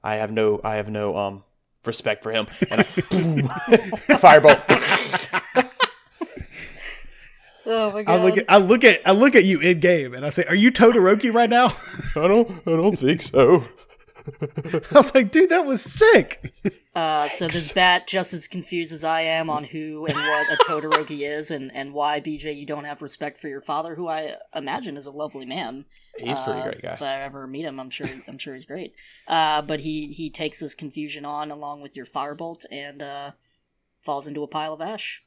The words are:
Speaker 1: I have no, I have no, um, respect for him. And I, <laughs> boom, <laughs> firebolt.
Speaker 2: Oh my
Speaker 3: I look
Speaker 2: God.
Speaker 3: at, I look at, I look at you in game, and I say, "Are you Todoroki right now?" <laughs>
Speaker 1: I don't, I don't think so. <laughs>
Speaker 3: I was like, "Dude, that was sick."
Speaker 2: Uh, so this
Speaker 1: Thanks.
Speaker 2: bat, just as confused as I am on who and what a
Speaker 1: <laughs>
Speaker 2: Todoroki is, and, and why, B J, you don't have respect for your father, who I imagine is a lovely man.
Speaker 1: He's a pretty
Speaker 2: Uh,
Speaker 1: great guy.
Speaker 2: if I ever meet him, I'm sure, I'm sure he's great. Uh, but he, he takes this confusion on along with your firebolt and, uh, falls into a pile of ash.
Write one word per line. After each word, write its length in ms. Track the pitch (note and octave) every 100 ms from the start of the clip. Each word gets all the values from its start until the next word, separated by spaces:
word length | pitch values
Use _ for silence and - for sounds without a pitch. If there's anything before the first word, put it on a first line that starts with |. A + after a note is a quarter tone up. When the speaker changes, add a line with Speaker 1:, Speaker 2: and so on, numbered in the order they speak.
Speaker 1:
I 120 | G#2 G#2+
have 140 | G#2+
no, 300 | A2 G#2+ G#2
I 140 | A2 G#2+
have 140 | G#2
no, 260 | G#2+ G#2 F2+
um, 260 | G2 G2 _ _ _ _ A#2
respect 360 | A2+ - G#2
for 80 | A2
him. 160 | A2 A2 - F#3
And 120 | -
I, 20 |
<laughs> 260 | - - -
boom, 380 | F#3 E3 D3+ C3+
<laughs> 200 | - - A3+ F#3+ - - -
firebolt. 420 | F3+ D3+ D3+ C3+ - - - F#3+ - F#3 - F#3 - B3 B3+ - B4+ - _ _ - - - - - - - - - - - _ _ _ A3+
Speaker 2:
Oh 260 | A3+ G#3+
my 120 | G3+ G3+
Speaker 3:
I 160 | F3+
look 140 | F#3 G3
Speaker 2:
God. 60 |
Speaker 3:
at, 60 | -
I 60 | G3+
look 260 | F#3 A#3
at, 220 | A#3+ F3 F3+
I 40 |
look 220 | G3 C4+
at 100 | A#3+
you 160 | F#3+ E3
in 200 | E3 F3
game, 340 | F3+ E3+ C3
and 100 | B2+
I 60 | C#3+
say, 140 | -
"Are 100 | F3
you 160 | F#3 A#3
Todoroki 600 | B3+ A#3 A#3 F#3 G#3 B3
right 180 | A3+ A#3
now?" 160 | A#3+ B3+
<laughs> 500 | - - - - D3+
Speaker 1:
I 100 | E3+
don't, 220 | G#3+ A3+ F3+ E3+
I 40 |
don't 280 | E3 F#3+ F#3+
think 220 | C3 E3+
so. 440 | - B2+ C3 F3 A#2 - _ _ _ - - -
<laughs> 0 |
Speaker 3:
I 400 | D3 - D#3 D#3+ -
was 200 | C#4+ -
like, 160 | C4+ G#3
"Dude, 200 | D#4 F#4
that 160 | E4+ D4
was 160 | B3+
sick." 720 | - - A4 G4 - - - _ G3+ - _
Speaker 2:
Uh, 340 | F3 D#3+ D#3 D3
so 160 | - E3+
this 80 |
Speaker 1:
Thanks. 180 | - -
Speaker 2:
bat, 340 | F#3+ F#3 F3+ -
just 260 | F#3+ F3+
as 140 | F3 -
confused 460 | F#3 D#3+ F3 E3
as 120 | D#3+
I 160 | D#3+ E3
am 280 | D#3+ D#3+ D#3+
on 140 | D3+
who 420 | D3 D#3+ D#3 D3+ D#3
and 100 | C#3
what 340 | - D3+ -
a 40 | D3
Speaker 1:
<laughs> 120 | -
Speaker 2:
Todoroki 600 | D#3 D#3 D3+ D3+ D3 C#3+
is, 220 | D3+ D3+
and, 200 | D3+ C3
and 180 | C3+ C#3
why, 280 | C#3+ D3 D3+
B 180 | D#3 D3
J, 140 | D3+
you 120 | C#3+
don't 200 | C#3+ D3
have 180 | D3 D3
respect 340 | C#3+ - D#3 -
for 100 | D#3
your 120 | C#3
father, 340 | - D3+ E3 D#3+
who 120 | E3+
I 280 | D#3 D3+ - -
imagine 420 | D#3+ C#3 F#3+ A#3 C#3+
is 80 | C#3
a 40 |
lovely 320 | C#3+ D3+ C#3
man. 400 | B2+ C#3+ B2+ C3 - _ _ -
Speaker 1:
He's 220 | A#2 C3+
a 40 |
pretty 180 | C3 B2+
Speaker 2:
Uh, 40 |
Speaker 1:
great 180 | C3 -
guy. 120 | -
Speaker 2:
if 80 | -
I 180 | C#3 C3+
ever 240 | C#3 C#3 C3
meet 180 | C#3 D#3+
him, 120 | C3+
I'm 120 | C3
sure, 180 | - C#3 C3 -
I'm 120 | C3+
sure 160 | D3+
he's 100 | C3
great. 300 | - C#3 D3+ _ _ _ -
Uh, 320 | E3 D#3 D3+
but 180 | D3 D#3
he, 260 | D3+ D#3 D3+
he 220 | D3 D#3
takes 280 | - D#3 -
this 140 | D3+
confusion 500 | - D3+ D3+ D3+ D3 D3
on 240 | D3 D3+
along 320 | D3 D3 D3
with 140 | C#3+ C#3
your 100 | B2
firebolt 580 | D3 C#3+ D#3 E3 E3 -
and, 300 | C#3 C#3+ C#3+
uh, 280 | C#3+ C#3+ C#3+ _ _ _ _ _ _ _
falls 240 | - C#3+ D3
into 160 | C#3+
a 60 | D3
pile 240 | D#3 D#3
of 80 | D#3
ash. 420 | E3+ G#3+ - -